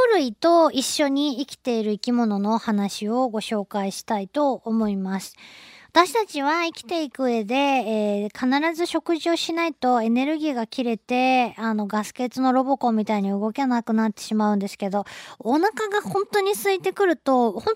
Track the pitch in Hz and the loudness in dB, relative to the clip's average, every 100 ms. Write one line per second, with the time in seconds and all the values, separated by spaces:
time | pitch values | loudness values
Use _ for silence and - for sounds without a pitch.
0 | 494 403 262 208 330 339 311 262 - - | 4 4 0 0 4 6 6 2 -2 0
1 | 285 277 294 233 277 - - 226 214 208 | 0 2 0 -2 -6 -6 -4 -2 0 -2
2 | - 240 226 202 202 226 - 208 202 - | 0 0 2 0 0 0 0 0 0 -4
3 | 208 240 254 214 - 220 190 208 196 - | -4 -2 -2 -2 -4 -4 -4 -4 -4 -6
4 | - 214 190 294 285 233 226 226 214 196 | -6 -6 -4 0 0 0 -2 -2 0 -2
5 | 190 190 - - - - - - - 311 | -4 -6 -8 -16 -20 -20 -20 -20 0 2
6 | 359 466 403 294 277 330 339 320 233 349 | 4 2 -2 -2 0 0 -2 -6 -6 -4
7 | 294 - 262 233 202 254 277 269 208 220 | -4 -2 -2 0 0 0 2 0 0 0
8 | 208 202 202 - 254 277 320 320 349 330 | 0 0 -4 -2 0 2 0 -2 -2 -2
9 | - 330 339 330 - 330 339 - 254 247 | -2 -2 0 -2 -2 -2 -2 -2 0 2
10 | 226 240 269 311 302 247 220 - 240 226 | 2 2 0 -2 -2 -4 -6 -4 -4 -4
11 | - 247 254 254 240 - 226 214 208 214 | -2 0 2 2 2 -2 -4 -2 -2 -4
12 | 208 - 254 247 262 254 262 277 247 220 | -4 -6 -6 0 2 2 2 0 2 0
13 | 202 214 196 196 214 214 269 240 226 220 | 0 0 0 -2 -2 -2 0 0 0 0
14 | 220 - - 214 208 208 196 - 202 202 | 0 -2 -4 0 2 2 -2 -4 -2 -2
15 | 196 - - - 214 294 392 415 427 415 | -4 -10 -18 -8 0 2 2 0 -2 -2
16 | 220 381 403 403 392 403 392 381 381 370 | -2 -2 0 0 0 0 0 0 -2 0
17 | 392 311 - 254 233 196 427 | 2 2 2 4 4 2 -2